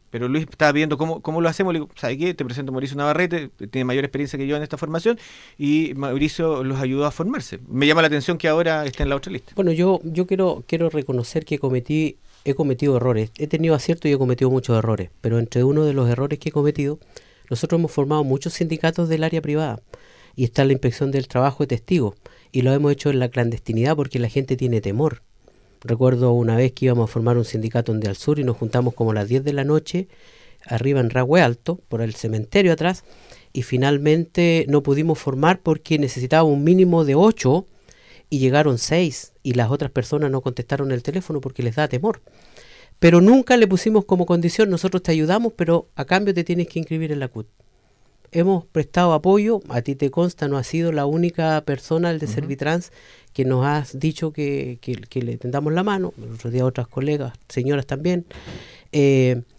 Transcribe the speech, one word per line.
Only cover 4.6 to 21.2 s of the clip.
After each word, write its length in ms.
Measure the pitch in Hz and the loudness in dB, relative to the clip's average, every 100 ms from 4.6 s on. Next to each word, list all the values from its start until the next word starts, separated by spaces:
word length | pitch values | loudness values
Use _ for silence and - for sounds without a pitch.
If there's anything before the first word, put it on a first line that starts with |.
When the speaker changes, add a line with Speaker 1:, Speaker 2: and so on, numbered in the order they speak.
Speaker 1:
esta 160 | 151 147 | -6 -8
formación", 400 | 156 165 220 233 - - - - | -6 -2 -2 -2 -8 -20 -20 -6
y 360 | 143 151 160 139 | 0 0 0 -4
Mauricio 680 | 139 135 151 - 160 143 | -6 -2 -2 -2 -2 -2
los 160 | 131 135 | -2 -4
ayudó 260 | 131 135 147 | -2 -2 -2
a 60 | |
formarse. 480 | - 175 277 - 92 - | -2 -6 -6 -8 -14 -8
Me 200 | 127 143 | 0 4
llama 140 | 160 | 4
la 80 | 156 | 4
atención 280 | 147 135 170 | 0 -2 -2
que 100 | 160 | 0
ahora 380 | 156 170 156 143 | 2 0 0 -4
esté 160 | - | -4
en 80 | 139 | -2
la 60 | 139 | -2
otra 160 | 190 | -6
lista. 220 | 160 - - | -12 -8 -2
Speaker 2:
Bueno, 160 | 185 | 0
yo, 280 | 160 185 180 | 2 2 0
yo 240 | 165 160 185 | -2 -4 -2
quiero, 360 | 190 185 - - | 0 0 -2 -4
quiero 240 | 165 165 | -2 -2
reconocer 540 | 151 139 127 117 160 - | -2 -4 -4 -4 -6 -4
que 120 | 147 | -4
cometí, 600 | 135 127 123 151 156 - - - - | -2 -2 -2 -2 -2 -6 -18 -10 -4
he 80 | |
cometido 420 | 135 147 123 143 127 | -2 0 0 2 2
errores, 340 | 123 113 110 - | 2 0 -2 -6
he 80 | 151 | -4
tenido 260 | 160 165 | -2 0
aciertos 340 | 151 - 165 151 | 0 0 -2 0
y 20 | |
he 40 | 139 | 0
cometido 320 | 127 123 131 | 0 2 2
muchos 260 | 131 120 113 | 0 2 0
errores, 320 | 110 107 90 - | 2 -2 -4 -6
pero 180 | 117 117 | -2 0
entre 240 | 117 123 | 0 0
uno 200 | 131 147 | 2 2
de 100 | 151 | 2
los 140 | 139 120 | 2 2
errores 300 | 120 139 147 | 2 -2 -4
que 120 | 160 | -4
he 20 | |
cometido, 480 | 147 143 147 143 156 - - - _ - | 0 0 0 -4 -6 -12 -20 -20 _ -8
nosotros 300 | 123 160 170 | -6 0 0
hemos 120 | 160 | 0
formado 320 | - 135 151 | 0 0 0
muchos 300 | 139 135 170 | 2 0 -2
sindicatos 560 | - 165 160 160 165 165 | -4 -4 0 -2 0 -2
del 140 | 156 | 0
área 180 | 160 160 | -2 -2
privada, 400 | 151 147 156 113 - - - - - - | -2 -2 -2 -6 -12 -20 -20 -20 -18 -4
y 100 | 123 | -2
está 200 | - 135 | 2 2
la 80 | |
inspección 380 | 131 123 - 139 | 2 0 -2 -2
del 160 | 139 | -2